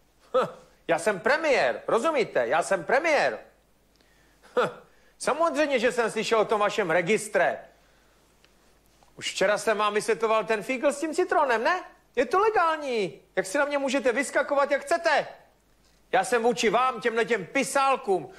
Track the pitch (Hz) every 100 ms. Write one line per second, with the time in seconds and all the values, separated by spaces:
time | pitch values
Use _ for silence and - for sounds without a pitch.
0 | _ _ _ 254 233 - - _ - 165
1 | 220 196 226 302 320 226 135 107 - 208
2 | 302 302 190 139 117 156 165 190 165 247
3 | 339 277 143 107 - _ _ _ _ _
4 | _ _ _ _ - - 214 - - _
5 | _ - - 285 330 277 302 254 233 240
6 | 220 220 208 226 208 214 208 208 185 165
7 | 170 214 214 196 156 110 - _ _ _
8 | _ _ _ _ _ _ _ _ _ _
9 | _ - - - 190 208 - 208 214 208
10 | 226 220 220 220 214 220 190 262 285 285
11 | 320 302 359 370 277 226 269 359 - -
12 | _ - 233 370 440 427 339 311 285 233
13 | 180 - - - 190 285 285 285 277 269
14 | 233 233 - 311 285 285 277 277 285 330
15 | 339 269 - - _ _ _ _ _ _
16 | _ - - 240 226 240 226 208 262 233
17 | 233 226 226 226 165 277 247 277 269 262
18 | 208 185 147